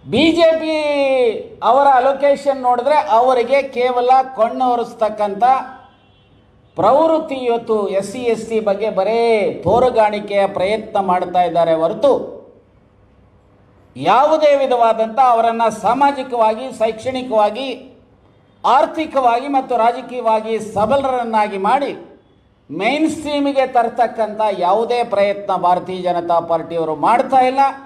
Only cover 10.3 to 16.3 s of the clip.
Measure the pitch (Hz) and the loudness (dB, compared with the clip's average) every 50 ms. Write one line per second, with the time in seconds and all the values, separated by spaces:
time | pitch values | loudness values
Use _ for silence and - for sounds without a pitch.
10.3 | 202 202 196 190 196 180 180 196 214 220 214 - - 202 190 190 180 180 180 180 | 0 0 0 0 0 -2 -2 -2 -2 -4 -6 -4 -4 -4 0 0 0 -2 -2 -2
11.3 | 180 180 180 170 165 170 165 165 165 160 165 165 - - - 277 233 - - - | 0 0 0 2 2 2 2 2 2 2 2 -2 0 2 2 2 2 2 -2 -8
12.3 | - - - - _ _ _ _ _ _ _ _ _ _ _ _ _ _ _ _ | -14 -18 -20 -20 _ _ _ _ _ _ _ _ _ _ _ _ _ _ _ _
13.3 | _ _ _ _ _ _ _ _ _ _ _ _ _ 127 135 165 202 240 285 302 | _ _ _ _ _ _ _ _ _ _ _ _ _ -4 0 2 4 4 4 4
14.3 | 311 302 302 294 285 277 269 254 247 240 233 226 220 220 220 220 220 269 262 254 | 4 4 4 4 4 4 2 0 2 2 2 2 2 0 -2 -2 2 2 4 4
15.3 | 233 226 226 233 226 226 226 220 220 - 185 202 240 262 285 285 277 269 254 262 | 4 4 2 0 0 0 0 -2 -2 -2 -2 -2 2 2 2 0 0 -2 -8 -6